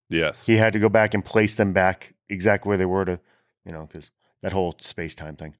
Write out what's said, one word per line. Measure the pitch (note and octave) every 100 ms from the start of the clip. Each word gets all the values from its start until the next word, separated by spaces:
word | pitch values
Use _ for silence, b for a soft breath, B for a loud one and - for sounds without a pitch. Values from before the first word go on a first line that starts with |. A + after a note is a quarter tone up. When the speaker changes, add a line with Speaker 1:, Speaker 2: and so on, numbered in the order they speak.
| _
Speaker 1:
Yes. | E2 D#2 - -
Speaker 2:
He | A2
had | A2
to | G#2+
go | G#2+
back | G#2+ G#2+
and | G#2
place | - A2 G#2+ -
them | G#2
back | F#2+ F#2 F2+ - _ -
exactly | G2+ F#2 G2+ G2+
where | G2+
they | F#2
were | F#2 F#2
to, | F2+ - _ _ _ -
you |
know, | D#2+ D#2
'cause | E2 D2+ _ _ _
that | G2
whole | G2 F2 D#2+
space-time | - - E2 - D#2 D2+
thing. | D#2